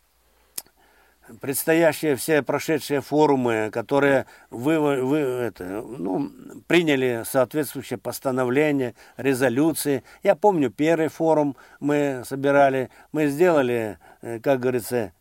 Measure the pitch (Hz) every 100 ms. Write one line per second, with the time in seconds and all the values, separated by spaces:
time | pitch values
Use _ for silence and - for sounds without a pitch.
0 | _ _ _ _ _ - - _ _ _
1 | _ _ - 117 131 135 - 160 165 143
2 | 160 127 - 151 123 143 - 156 - 143
3 | - 147 151 139 120 110 107 113 104 139
4 | 139 135 - - _ 113 131 160 147 139
5 | 127 151 139 123 117 - 90 104 107 131
6 | 170 175 143 - - - - 165 160 135
7 | 127 117 107 135 123 151 143 139 - 120
8 | 123 117 139 127 127 131 151 143 120 -
9 | - - 127 127 131 120 160 147 147 135
10 | - - 202 196 208 180 127 - 151 160
11 | 156 - 160 156 147 127 - - 143 147
12 | 143 131 110 139 139 139 139 131 123 -
13 | - 151 147 139 180 156 127 120 110 90
14 | - - 117 117 143 131 127 123 101 123
15 | 98 _